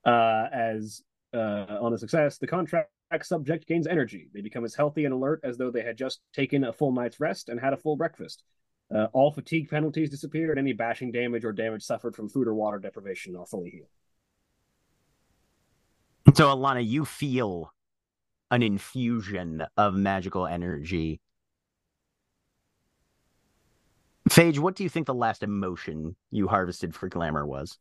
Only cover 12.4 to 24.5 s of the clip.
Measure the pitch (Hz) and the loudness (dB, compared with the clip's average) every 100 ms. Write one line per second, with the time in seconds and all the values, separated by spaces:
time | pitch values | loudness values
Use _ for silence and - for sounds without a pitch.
12.4 | 117 110 107 104 95 104 98 92 95 90 | 0 0 -2 -4 -10 -12 -10 -10 -10 -14
13.4 | 87 107 87 80 - _ _ _ _ _ | -10 -10 -10 -14 -20 _ _ _ _ _
14.4 | _ _ _ _ _ _ _ _ _ _ | _ _ _ _ _ _ _ _ _ _
15.4 | _ _ _ _ _ _ _ _ - 139 | _ _ _ _ _ _ _ _ 10 12
16.4 | 147 135 135 127 117 139 143 - 147 127 | 6 6 2 0 0 -2 -4 -6 -4 -2
17.4 | 107 87 78 _ _ _ _ _ _ _ | -2 -4 -10 _ _ _ _ _ _ _
18.4 | _ 123 113 101 - 131 120 117 98 98 | _ 2 2 0 -4 -4 -2 -2 -4 -6
19.4 | 87 80 78 - 104 95 98 95 90 95 | -6 -8 -4 2 2 4 2 0 -2 -4
20.4 | 87 87 87 76 78 90 80 78 _ _ | -4 -4 -4 -6 -4 -2 -2 -6 _ _
21.4 | _ _ _ _ _ _ _ _ _ _ | _ _ _ _ _ _ _ _ _ _
22.4 | _ _ _ _ _ _ _ _ _ _ | _ _ _ _ _ _ _ _ _ _
23.4 | _ _ _ _ _ _ _ _ - - | _ _ _ _ _ _ _ _ 6 8
24.4 | 170 | 8